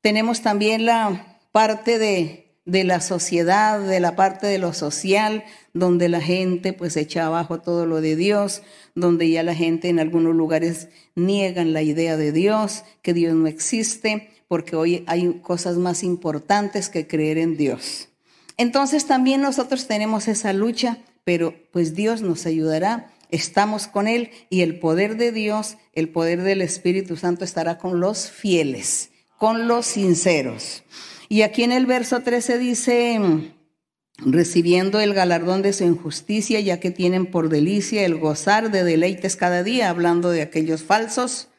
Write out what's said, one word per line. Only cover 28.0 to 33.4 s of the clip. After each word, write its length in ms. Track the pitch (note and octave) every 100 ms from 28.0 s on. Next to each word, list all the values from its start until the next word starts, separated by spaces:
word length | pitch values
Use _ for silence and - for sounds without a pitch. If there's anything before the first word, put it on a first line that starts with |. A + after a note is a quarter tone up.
| F#3 G#3+ -
fieles, 800 | - G#3 F3 D3 B2+ - - - _ _ _
con 280 | G#3+ A3+ A#3
los 200 | A#3 A#3
sinceros. 1000 | - G3 E3 F#3 D#3+ C3 A2 - - _ - - - -
Y 140 | G#3+
aquí 220 | G#3+ G#3+
en 80 | A#3+
el 140 | B3+ B3+
verso 340 | B3+ A#3+ B3
trece 380 | B3+ A#3+ A#3 A#3+
dice, 600 | B3 A#3 - A#3+ A#3+ A3+ G3 D#3